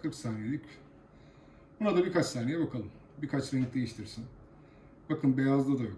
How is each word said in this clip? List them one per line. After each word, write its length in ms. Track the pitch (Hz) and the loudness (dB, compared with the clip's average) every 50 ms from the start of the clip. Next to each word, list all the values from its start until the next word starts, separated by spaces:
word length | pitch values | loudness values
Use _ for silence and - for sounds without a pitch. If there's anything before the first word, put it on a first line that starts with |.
kırk 140 | - 156 - | -8 -8 -8
saniyelik. 480 | - - 120 110 107 107 113 143 151 - - - - - - - - - - - - - - - - - - - - - - - - | -6 -6 -6 -6 -4 -4 -4 -4 -4 -6 -12 -20 -20 -20 -20 -20 -20 -20 -20 -20 -20 -20 -20 -20 -20 -20 -20 -20 -20 -20 -20 -8 -2
Buna 160 | 214 208 175 | 0 2 4
da 100 | 180 180 | 4 2
birkaç 200 | 175 - 170 - | 4 2 2 2
saniye 340 | - - 123 117 127 156 170 | 2 -2 -2 -2 0 0 0
bakalım. 280 | 151 - - 123 101 - - - - - - - | -2 -2 -2 -6 -8 -8 -12 -16 -20 -20 -12 -10
Birkaç 320 | 147 139 - 139 131 - 135 | -6 -2 -2 -2 -2 0 0
renk 200 | 131 127 123 - | 0 0 0 0
değiştirsin. 520 | 135 120 - - - 101 - - 113 120 - - - - - - - - - - - - - - - - - | -2 -2 -2 -6 -10 -12 -12 -10 -12 -12 -14 -16 -20 -20 -20 -20 -20 -20 -20 -20 -20 -20 -20 -20 -20 -6 -4
Bakın 280 | 151 - - 135 127 | -4 2 4 4 4
beyazda 420 | 135 135 135 139 139 135 135 139 127 | 6 4 4 4 4 4 2 2 0
da 40 | 117 | 0
yok 140 | 101 95 | -4 -6